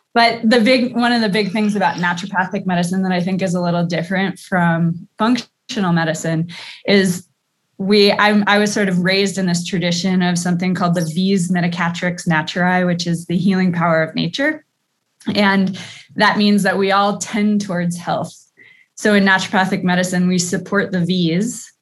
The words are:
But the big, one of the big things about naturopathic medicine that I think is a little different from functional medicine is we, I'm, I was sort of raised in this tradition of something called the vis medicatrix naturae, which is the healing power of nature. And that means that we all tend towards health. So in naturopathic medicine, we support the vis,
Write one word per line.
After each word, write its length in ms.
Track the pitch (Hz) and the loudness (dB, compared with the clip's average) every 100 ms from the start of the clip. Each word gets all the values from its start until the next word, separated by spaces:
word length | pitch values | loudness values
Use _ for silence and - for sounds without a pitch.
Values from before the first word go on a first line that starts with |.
| _ | _
But 340 | 233 233 233 226 | 2 2 2 2
the 120 | 247 | 4
big, 360 | 220 254 240 233 | 4 2 0 0
one 160 | 240 | 0
of 80 | 240 | 0
the 80 | 220 | 0
big 240 | 214 196 | 0 -2
things 240 | 214 208 208 | 0 0 0
about 200 | 180 156 | 0 0
naturopathic 680 | 175 175 196 180 185 202 | -2 -2 -4 -4 -2 -4
medicine 380 | 175 175 175 190 | -2 -2 0 -2
that 100 | 185 | 0
I 80 | 180 | 0
think 220 | 175 190 | -2 -2
is 120 | 190 | -2
a 60 | 175 | -2
little 240 | 175 175 | 0 0
different 540 | 170 170 170 190 190 - | 0 -2 -4 -2 -2 -6
from 680 | - 185 170 165 170 170 - - | -4 0 2 2 0 -2 -10 -4
functional 760 | 220 247 - _ - 226 185 | 0 0 -4 _ -10 -4 0
medicine 560 | 170 165 156 165 160 170 - - - - | 0 0 -4 -4 -4 -4 -8 -18 -10 2
is 420 | 196 190 175 - _ _ _ _ - | 2 4 -2 -8 _ _ _ _ -8
we, 360 | 190 208 202 | 2 4 4
I'm, 300 | - 208 208 202 | 4 4 4 4
I 120 | 208 | 2
was 140 | 208 | 2
sort 160 | 214 196 | 0 0
of 120 | 180 | 0
raised 360 | 180 190 196 190 | 0 0 0 -2
in 80 | |
this 180 | 185 175 175 | -2 -2 -2
tradition 560 | 185 175 175 190 185 | -2 -2 -2 0 0
of 160 | 180 175 | 0 0
something 360 | 175 175 185 | -2 -2 0
called 200 | 180 175 | 0 0
the 80 | 175 | 0
vis 500 | 165 156 190 196 175 | -2 -2 0 0 0
medicatrix 720 | 180 175 170 170 175 180 175 - | 0 0 0 -4 -2 -4 -4 0
naturae, 600 | 160 165 190 180 185 180 | 0 0 -2 0 2 0
which 200 | 175 175 | -2 -2
is 200 | 170 - | -4 -2
the 100 | 175 | -2
healing 380 | 180 185 185 | 0 2 2
power 280 | 170 170 160 | 0 2 2
of 120 | 160 | 0
nature. 500 | 165 165 170 285 302 _ _ _ _ _ _ - | -2 -4 -2 -2 -4 _ _ _ _ _ _ -6
And 440 | 202 202 196 190 190 - - - | 0 2 2 0 -2 -12 -20 -12
that 240 | - 208 202 | 0 2 4
means 240 | 208 208 | 4 4
that 160 | 190 190 | 2 0
we 140 | 196 | 2
all 260 | 196 202 202 | 2 2 0
tend 420 | - 214 208 208 | -4 -2 0 0
towards 380 | 202 175 175 175 | -2 -4 -2 -4
health. 360 | 170 165 170 - _ _ - - _ | -4 -6 -6 -12 _ _ -20 -20 _
So 180 | - 214 | -4 2
in 120 | 202 | 4
naturopathic 580 | 196 190 185 208 185 185 | 4 2 2 0 0 0
medicine, 460 | 180 180 180 180 180 | 0 0 0 0 0
we 100 | 185 | 0
support 540 | 175 185 180 202 185 | -2 -4 -2 -2 -2
the 120 | 185 | -2
vis, 680 | 165 185 170 165 233 - - _ | 0 0 0 0 -2 -6 -14 _